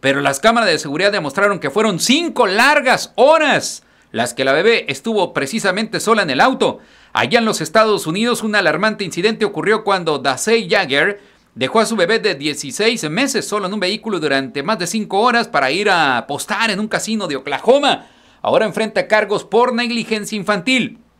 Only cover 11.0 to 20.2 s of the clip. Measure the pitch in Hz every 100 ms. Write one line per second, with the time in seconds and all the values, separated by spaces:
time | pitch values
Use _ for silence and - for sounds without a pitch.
11 | 175 202 - _ _ - 131 220 214 226
12 | 175 165 202 160 147 143 143 117 214 247
13 | 156 160 269 220 - 208 185 208 185 214
14 | 220 185 151 139 135 143 147 214 180 220
15 | 202 190 240 233 226 147 131 160 208 175
16 | 147 123 - 143 - 202 226 190 214 185
17 | - 220 185 135 143 135 - 269 277 175
18 | - _ _ _ - 143 214 - 220 208
19 | 180 220 202 202 - 220 254 226 240 233
20 | 220 220